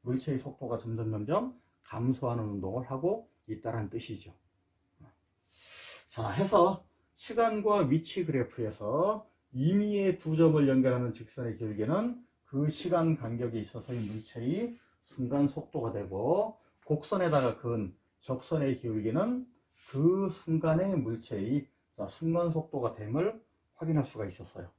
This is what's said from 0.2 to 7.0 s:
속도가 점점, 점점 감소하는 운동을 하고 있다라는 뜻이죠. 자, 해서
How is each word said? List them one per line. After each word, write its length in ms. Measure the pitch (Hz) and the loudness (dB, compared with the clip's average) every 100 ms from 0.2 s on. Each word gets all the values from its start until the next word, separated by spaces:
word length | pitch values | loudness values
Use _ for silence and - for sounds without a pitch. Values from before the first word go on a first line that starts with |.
| - 131 | -2 -4
속도가 380 | 135 - 123 117 | -6 -10 -6 -6
점점, 340 | 113 113 110 | -4 -4 -2
점점 480 | 107 104 190 254 - _ _ - | -4 0 -2 -2 -10 _ _ -12
감소하는 560 | 113 123 127 127 117 | -2 0 0 -2 -2
운동을 460 | 107 101 92 117 127 | -4 -4 -4 -6 -6
하고 380 | 131 170 226 - _ - | -2 -2 -2 -6 _ -12
있다라는 420 | 107 117 113 101 | -8 -6 -4 -6
뜻이죠. 440 | 113 - 98 - - _ _ _ _ _ _ - _ _ _ _ _ - - - - - | -8 -8 -12 -14 -20 _ _ _ _ _ _ -20 _ _ _ _ _ -20 -16 -16 -18 -14
자, 220 | - 107 | -6 -2
해서 560 | 107 190 202 180 - _ _ | 0 4 6 6 4 _ _